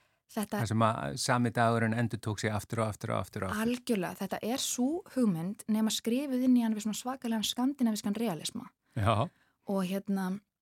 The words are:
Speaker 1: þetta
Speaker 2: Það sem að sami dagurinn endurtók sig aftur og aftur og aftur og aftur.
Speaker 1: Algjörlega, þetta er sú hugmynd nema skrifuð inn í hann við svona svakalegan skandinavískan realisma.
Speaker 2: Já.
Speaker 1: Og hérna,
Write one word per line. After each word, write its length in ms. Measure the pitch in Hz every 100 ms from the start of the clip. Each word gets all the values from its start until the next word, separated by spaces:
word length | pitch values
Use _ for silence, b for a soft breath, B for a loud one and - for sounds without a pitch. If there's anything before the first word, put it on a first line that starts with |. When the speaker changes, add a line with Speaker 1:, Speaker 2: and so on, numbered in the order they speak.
| _ _ _
Speaker 1:
þetta 280 | - 104 214
Speaker 2:
Það 60 | 110
sem 160 | 113 113
að 300 | 113 69 131
sami 320 | - 123 120
dagurinn 440 | 120 113 117 113 113
endurtók 420 | 117 110 110 104
sig 120 | 107
aftur 260 | 107 - 113
og 80 | 110
aftur 180 | - 113
og 80 | 110
aftur 240 | 98 107
og 60 | 95
aftur. 120 | 208 226
Speaker 1:
Algjörlega, 500 | 247 - 208 165 180
þetta 240 | 196 -
er 180 | 208 269
sú 240 | - - 254 349 - 262
hugmynd 480 | 226 160 180 220 -
nema 220 | 214 220
skrifuð 520 | - 226 247 294 254 254
inn 100 | 247
í 40 |
hann 120 | 226 214
við 80 | 214
svona 140 | 196
svakalegan 440 | 247 262 233 220
skandinavískan 720 | 202 - 262 277 226 208 202 208
realisma. 540 | 233 160 - - - _ _ 117
Speaker 2:
Já. 300 | 98 107 156 _ _ _ -
Speaker 1:
Og 140 | 196 185
hérna, 440 | 196 202 196 185 196 - _